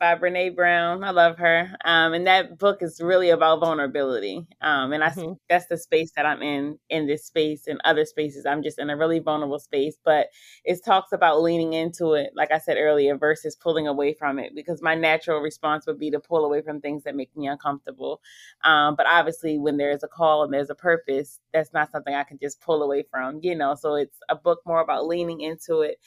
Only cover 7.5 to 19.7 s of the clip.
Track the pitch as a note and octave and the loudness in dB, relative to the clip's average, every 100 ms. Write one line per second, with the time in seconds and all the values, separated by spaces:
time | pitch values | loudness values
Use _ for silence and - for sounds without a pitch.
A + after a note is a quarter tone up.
7.5 | D3+ - C#3+ - D3+ D#3 - D3+ C#3 C#3 | -4 -8 -4 0 2 0 -2 -6 -6 -4
8.5 | D3 D3+ D3+ C#3+ D3 D#3+ E3 D#3+ D3+ C#3+ | -4 -4 -6 -6 -2 0 0 -2 -2 -4
9.5 | D3 - C#3+ C#3+ - - D3+ - - - | -6 -4 -2 -2 -2 2 2 2 -6 -20
10.5 | - - F3 - G3 - F#3+ E3+ D#3 E3 | -8 -4 -4 2 2 2 2 2 4 2
11.5 | E3+ E3 D#3+ E3 E3+ E3 D3+ C#3 - D3+ | 0 -2 -2 -4 -4 0 0 0 -4 -2
12.5 | D#3 E3 B2 D3+ D3+ C#3 C#3 D3+ D#3 D#3 | 0 0 0 2 4 2 2 0 0 -4
13.5 | - E3+ D#3+ D3+ C#3 C#3+ D3+ D3 C#3 A#2+ | -6 -2 -2 -2 -2 -2 -2 -4 -4 -8
14.5 | D3+ D3+ D#3+ D#3+ D#3+ D#3+ D#3+ D#3+ D#3 D3+ | -10 -10 -4 -2 0 2 0 0 -2 -4
15.5 | - D#3 D3+ D#3 D3 D3+ D3 - E3+ D3+ | -4 -4 -4 -4 -6 -4 -6 -2 -2 0
16.5 | D3 D3+ D3+ D3 D3 C#3+ C#3 B2+ D3+ C#3+ | -2 -4 -8 -8 -8 -8 -10 -10 -8 -8
17.5 | C#3+ D3+ C#3+ - C3 C3+ D#3 _ - - | -6 -6 -8 -10 -12 -10 -10 _ -20 -20
18.5 | _ - D3+ D3 D3+ D#3+ E3+ D#3+ D#3+ E3 | _ 2 4 4 2 4 4 2 -2 -4
19.5 | D3+ D3 | -2 -2